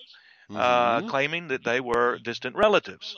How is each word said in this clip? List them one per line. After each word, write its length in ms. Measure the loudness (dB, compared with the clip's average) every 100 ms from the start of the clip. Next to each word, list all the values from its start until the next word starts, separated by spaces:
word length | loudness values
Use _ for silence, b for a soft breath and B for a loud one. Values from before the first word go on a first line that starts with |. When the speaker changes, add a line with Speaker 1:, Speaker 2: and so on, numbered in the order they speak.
| -20 B B B B
Speaker 1:
uh, 480 | 0 2 4 4 2
Speaker 2:
Mm-hmm. 100 | 0
Speaker 1:
claiming 380 | -2 -2 -4 -6
that 140 | -4
they 160 | -2 -2
were 380 | 0 0 0 -2
distant 360 | -6 -8 -6 0
relatives. 600 | 2 2 0 -12 -16